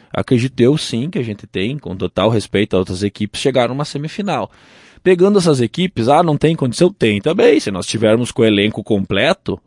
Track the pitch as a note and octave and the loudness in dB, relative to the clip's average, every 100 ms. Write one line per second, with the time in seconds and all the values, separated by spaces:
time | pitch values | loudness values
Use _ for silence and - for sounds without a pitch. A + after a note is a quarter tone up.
0 | _ - - B2+ C3 - A#2+ D3 - A#2 | _ -6 -2 0 0 0 2 2 -2 -6
1 | D3 F3+ A2+ G2+ - G2 G#2 D3 - F#2+ | -6 -6 -6 -8 -10 -6 -6 -6 -10 -8
2 | F#2 - G#2 A2+ - G2 G#2 F#2 F#2 F#2 | -6 0 0 0 -2 -2 0 0 -2 -2
3 | G2+ - G#2 - C#3 C3 A#2+ C3 D3 C#3+ | -4 -4 -8 -4 -2 0 0 -2 -8 -8
4 | D3+ - G3+ C#3 G2 _ _ - - - | -10 -8 -6 -4 -6 _ _ -20 -20 -4
5 | F#3 F3+ F#3+ G#3 E3+ C3+ A#2 - F#3 - | 2 4 4 4 2 2 0 -2 -4 -2
6 | A2+ D3 E3+ D3 D3+ E3 C3 - F3+ - | 2 2 2 2 0 0 -2 2 0 2
7 | A#2 G2+ D3 F#3+ A#3+ D4 - F#2+ F2 A2 | 0 0 0 2 4 4 0 -6 -6 -2
8 | G#2+ A2+ A#2+ - A2 G2+ G#2 - - G#2 | 2 2 0 0 2 4 2 -2 -2 -2
9 | F#2+ G2 C3+ G3 - F#2+ | 0 0 0 -2 -4 -10